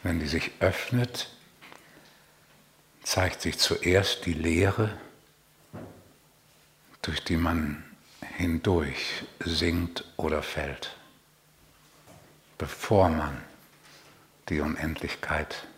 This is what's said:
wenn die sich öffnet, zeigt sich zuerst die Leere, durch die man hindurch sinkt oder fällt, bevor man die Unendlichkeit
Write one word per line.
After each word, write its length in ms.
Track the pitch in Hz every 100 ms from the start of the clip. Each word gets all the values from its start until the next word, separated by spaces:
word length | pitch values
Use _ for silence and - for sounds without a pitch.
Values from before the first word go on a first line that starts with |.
wenn 160 | 90 82
die 80 | 76
sich 240 | 78 - -
öffnet, 680 | 95 98 - 123 123 - - - - _ - - - - - - - _ _ - _ _ _ _ -
zeigt 360 | - 92 -
sich 180 | 85 -
zuerst 640 | - 82 87 92 95 - -
die 80 |
Leere, 640 | 78 80 82 98 101 107 101 - - _ _ _ _ _ - - - - - _ _ _ _ _ _ _ -
durch 200 | - 78
die 140 | - 82
man 460 | 82 82 76 73 - - - - - -
hindurch 880 | 87 82 104 90 71 65 - - - -
sinkt 640 | 85 80 87 82 85 - - -
oder 240 | 78 76
fällt, 540 | - - 71 69 - - - - _ _ _ _ - _ - - - - - - _ -
bevor 520 | 76 - - 104 92
man 320 | 80 76 69 - - - - - - - - - _ -
die 100 | 76
Unendlichkeit 1080 | 76 78 78 78 73 - - 76 76 - -